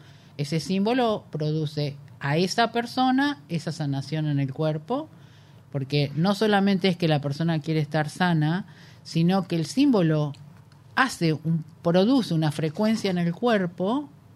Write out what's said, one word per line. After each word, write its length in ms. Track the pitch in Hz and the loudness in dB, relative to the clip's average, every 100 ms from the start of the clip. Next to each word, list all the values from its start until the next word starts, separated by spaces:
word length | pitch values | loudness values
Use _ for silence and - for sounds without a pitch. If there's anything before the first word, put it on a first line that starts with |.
| - - - - | -20 -20 -16 -10
Ese 220 | 143 165 | -4 -4
símbolo 640 | 151 190 208 254 233 202 - | -2 -2 0 2 0 -2 -4
produce 640 | 151 151 156 151 - 147 143 - - | -4 -2 -2 -4 -4 -6 -6 -16 -8
a 180 | 139 156 | -2 0
esa 340 | 185 202 226 | 0 0 0
persona 640 | 233 233 - 262 262 285 277 - | 0 -4 0 2 2 0 -2 -6
esa 220 | 165 175 | -6 -6
sanación 540 | 151 147 139 135 156 151 | -6 -4 -4 -4 -4 -2
en 140 | 139 | 0
el 120 | 135 | -2
cuerpo, 560 | 135 156 156 156 262 311 - - - - - - | -2 -2 -2 -4 -6 -6 -14 -20 -20 -20 -20 -10
porque 400 | 143 135 147 143 143 | -8 -2 0 0 0
no 180 | 185 | 0
solamente 540 | 196 220 202 196 190 190 | 2 2 4 4 2 2
es 80 | 175 | 0
que 100 | 165 | 2
la 120 | 151 | 0
persona 400 | 139 139 165 160 | 0 -2 0 0
quiere 200 | 147 160 | 0 -2
estar 280 | 151 156 151 | 0 -2 -2
sana, 580 | - 180 165 151 175 - - - - | 0 2 2 2 0 -4 -16 -20 -20
sino 420 | - 165 170 196 - | -6 0 2 2 0
que 100 | 170 | -2
el 100 | 156 | -2
símbolo 640 | - 285 220 160 156 147 139 - - - - - - | 2 4 6 4 2 0 -6 -16 -20 -20 -20 -8 -2
hace 380 | 269 - 165 | -2 0 0
un, 300 | 151 165 165 - - | 0 0 -2 -4 -6
produce 500 | 170 175 202 269 196 | 2 4 4 4 2
una 160 | 165 156 | 0 0
frecuencia 600 | 143 156 151 214 220 196 | -2 -4 -2 0 0 0
en 80 | 180 | 0
el 140 | 170 | -2
cuerpo 720 | 170 240 214 175 - 185 269 294 - - | 0 0 0 0 -2 -2 -2 -4 -14 -20